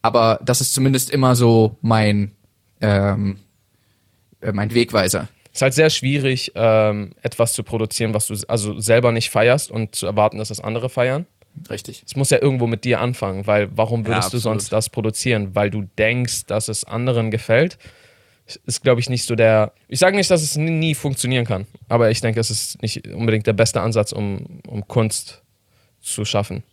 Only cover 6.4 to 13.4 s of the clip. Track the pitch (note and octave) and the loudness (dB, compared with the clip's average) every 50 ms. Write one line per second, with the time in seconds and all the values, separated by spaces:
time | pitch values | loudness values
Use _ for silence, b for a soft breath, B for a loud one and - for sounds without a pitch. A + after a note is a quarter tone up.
6.4 | - - _ F2+ A2+ A2+ A2 A2 G#2+ G#2+ G#2 G#2 G2+ - - _ - A#2 - - | -6 -8 _ 2 4 4 6 6 4 2 0 -2 -6 -10 -14 _ -8 -8 0 0
7.4 | A#2 A2+ - - G#2+ - - A2 A2 G#2+ - - A#2 A2 A2 G#2 - - A2+ G#2 | 0 0 0 -6 -6 -6 -4 -4 -4 -4 -4 -4 -2 0 0 -2 -2 -2 -6 -8
8.4 | G#2+ - A2+ A2+ G#2 G#2 - E2+ G#2 A2+ A2+ A#2+ B2 A#2+ A#2 A2+ A2+ - - G#2+ | -6 -4 -4 -2 -2 -4 -6 -6 2 4 4 4 4 2 0 0 -4 -2 0 2
9.4 | A2 A#2+ B2+ D3+ - - - A2+ A2+ G2+ - - - F#2 G2+ G#2+ G#2 A2 - G#2 | 4 4 4 2 0 -6 -6 -6 -6 -6 -6 -6 -6 -2 2 2 2 2 2 -2
10.4 | A2 - G#2+ G#2 - G#2 A2+ A#2+ A#2+ B2+ - C3 B2 B2+ C3 D3 F3 _ _ _ | -10 -8 -10 -8 -6 -6 -6 -4 -6 -4 -2 0 0 0 0 -4 -6 _ _ _
11.4 | _ _ _ D3+ E3 - - - - - B2 - _ - - C3+ C#3 - D3 - | _ _ _ -20 -14 -12 -12 -12 -12 -14 -18 -18 _ -10 -4 -2 0 2 2 4
12.4 | - C#3+ C3+ B2+ A#2+ A#2 A#2 G#2+ - B2+ A#2+ - A#2+ B2 B2 - - G2 F#2 F#2+ | 4 2 2 2 0 -2 -2 -4 0 0 0 0 0 -4 -4 -4 -4 -4 -4 -4